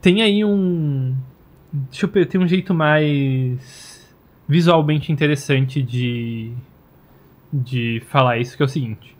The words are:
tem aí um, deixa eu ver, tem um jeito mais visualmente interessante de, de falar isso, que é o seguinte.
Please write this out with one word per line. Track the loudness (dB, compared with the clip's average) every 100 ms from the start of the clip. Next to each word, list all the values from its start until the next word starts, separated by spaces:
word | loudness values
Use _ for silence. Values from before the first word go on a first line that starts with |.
tem | 4 4
aí | 4 2
um, | 2 2 0 0 -2 -2 -2 -4 -8 -20 -20 -20 -10 -8 -8
deixa | -6 -2
eu |
ver, | 0 0
tem | 0
um | 0
jeito | 0 0
mais | 0 2 2 2 0 0 0 -2 -6 -10 -20 -20 -20 -20 _ _ _ 0
visualmente | 2 4 4 2 -2 -2
interessante | 0 0 0 0 0 0 -2
de, | -4 -4 -4 -4 -6 -8 -10 -12 -16 _ _ _ _ _ _ _ _
de | -6 -4 -4 -2 -4 -2
falar | 2 2 2
isso, | -4 -2
que |
é | -2
o |
seguinte. | -2 -6 -8 -14 -20